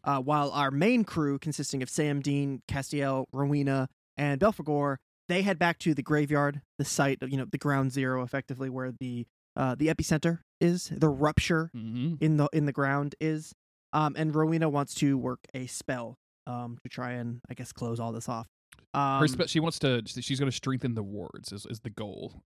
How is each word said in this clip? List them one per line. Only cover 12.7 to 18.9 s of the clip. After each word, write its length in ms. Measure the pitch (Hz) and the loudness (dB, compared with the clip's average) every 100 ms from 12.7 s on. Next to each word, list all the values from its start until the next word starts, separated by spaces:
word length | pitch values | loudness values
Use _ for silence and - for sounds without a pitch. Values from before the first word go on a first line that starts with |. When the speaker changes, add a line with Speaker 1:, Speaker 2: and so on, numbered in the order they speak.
Speaker 1:
ground 440 | 135 139 143 143 - | 0 0 0 -2 -2
is. 320 | 156 156 156 - _ _ _ | -2 -2 -6 -20 _ _ _
Um, 220 | 151 151 160 | 0 0 2
and 180 | 156 | 2
Rowena 320 | 151 156 165 160 | 4 4 4 4
wants 260 | 143 139 | 2 -2
to 220 | - 143 135 | 2 4 4
work 220 | 127 123 - | 0 -6 -10
a 120 | 131 | -10
spell, 520 | 127 - - 127 113 120 _ _ | -8 -8 -4 -4 -6 -14 _ _
um, 320 | - 123 120 120 | -8 -8 -8 -10
to 60 | - | -12
try 220 | - 123 | -8 -6
and, 260 | 123 120 120 - | -4 -4 -6 -10
I 40 | |
guess, 180 | 123 123 | -12 -12
close 300 | - 120 117 | -8 -6 -4
all 100 | 117 | -4
this 160 | 113 - | -6 -6
off. 180 | 117 120 _ _ - _ | -8 -10 _ _ -20 _